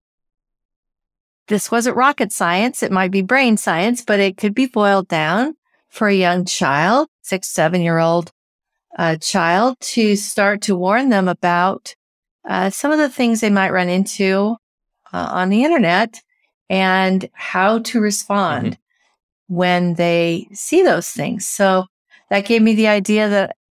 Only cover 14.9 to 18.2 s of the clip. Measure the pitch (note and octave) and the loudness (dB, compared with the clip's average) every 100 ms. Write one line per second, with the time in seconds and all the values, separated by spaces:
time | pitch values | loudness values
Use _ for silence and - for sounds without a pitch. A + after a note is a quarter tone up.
14.9 | _ _ F3+ E3 F3+ F#3 G#3 D4 E4 E3+ | _ _ -8 -6 -2 0 2 2 2 2
15.9 | F3+ A3+ - _ _ _ _ - F#3+ F#3+ | 2 0 -6 _ _ _ _ -6 -2 2
16.9 | F#3 F#3+ F#3 - - - F#3 F#3+ A3+ A3+ | 2 2 0 -2 -10 -6 0 2 0 -2
17.9 | A#3+ G#3 G3+ | -2 0 -2